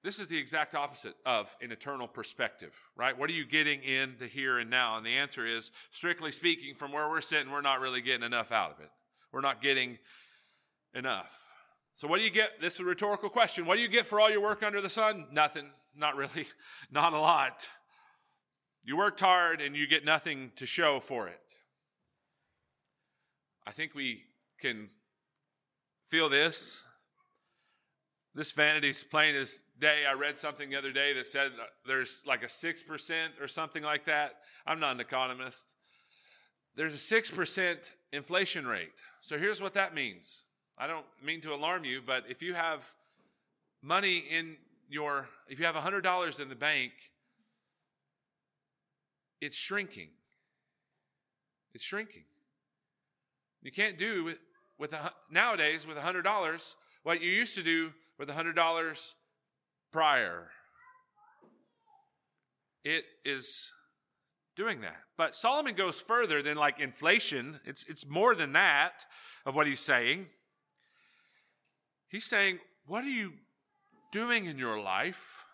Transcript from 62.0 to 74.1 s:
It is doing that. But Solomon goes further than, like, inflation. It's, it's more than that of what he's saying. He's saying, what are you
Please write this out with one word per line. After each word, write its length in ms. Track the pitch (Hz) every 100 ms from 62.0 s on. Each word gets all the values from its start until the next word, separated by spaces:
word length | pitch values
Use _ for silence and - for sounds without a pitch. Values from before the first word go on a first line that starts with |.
| _ _ _ _ _ _ _ _
It 220 | 143 160 - _
is 480 | - 139 127 - - - _ _ _ _ _ _ _ -
doing 260 | 220 156
that. 160 | 98 85 - -
But 200 | 160 -
Solomon 400 | 226 285 285 190
goes 260 | 185 -
further 400 | - 233 220 147
than, 160 | 143 151
like, 220 | 147 139
inflation. 800 | 139 - 156 220 - 139 127 151 -
It's, 200 | 139 -
it's 200 | 156 143
more 260 | 156 233
than 200 | 202 147
that 520 | 147 190 143 170 - - - - - -
of 80 |
what 140 | 139 151
he's 120 | 135
saying. 480 | - 127 120 170 185 _ _ _ _ _ _ _ _ _ _ _ _ _ _ _ _ _ _
He's 140 | 196 -
saying, 340 | 214 196 180 - _ 139
what 200 | 202 277
are 40 |
you 240 | 247 196 156 _ _ _ _ _ _ _